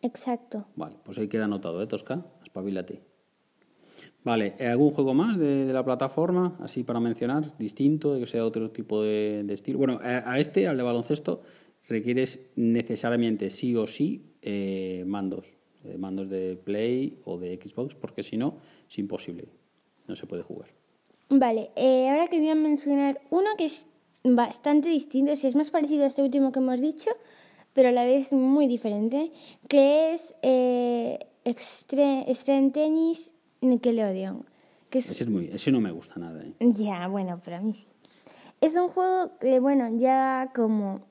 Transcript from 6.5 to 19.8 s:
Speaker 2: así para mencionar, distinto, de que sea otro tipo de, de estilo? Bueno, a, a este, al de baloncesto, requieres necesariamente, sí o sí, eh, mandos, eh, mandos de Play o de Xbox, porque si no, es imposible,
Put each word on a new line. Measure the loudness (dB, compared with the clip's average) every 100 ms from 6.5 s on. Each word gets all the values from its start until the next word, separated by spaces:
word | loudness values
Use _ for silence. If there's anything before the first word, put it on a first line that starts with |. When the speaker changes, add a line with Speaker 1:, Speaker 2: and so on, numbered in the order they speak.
| -4
Speaker 2:
así | -10 -8
para | -4 -2
mencionar, | -2 -2 -2 -2 -4 -6
distinto, | -10 0 0 2 0
de | -2
que | -2
sea | -2 -2
otro | -2 -6
tipo | -8 -4 -2
de, | 0 0 -2 -4
de | -6
estilo? | -6 -6 0
Bueno, | 0 0
a, | -4 -4 -2
a | -2
este, | 0 2 0
al | 0
de |
baloncesto, | 0 0 -2 -4 -2 -6 -8 -20 _ _ _
requieres | -4 0 0 0 -4 -10 -2
necesariamente, | 2 2 0 -4 0 0 0 0 -4
sí | -4 -2 0
o | -2
sí, | -2 -4 -4 -12 _
eh, | -8 -4 -4 -4 -6 -6 -6
mandos, | -6 -4 -6 -12 _ _ _
eh, | -16 -10
mandos | -8 -6 -6
de | -4 -4 -6
Play | -6 -2 0 0 -4 -8 -10
o | -8
de | -8 -10
Xbox, | -12 -8 -8
porque | -8 -14 -10
si | -6 -4
no, | -4 -6 -20 -20 _
es | -10
imposible, | -8 -8 -10 -14 -16 _ _ _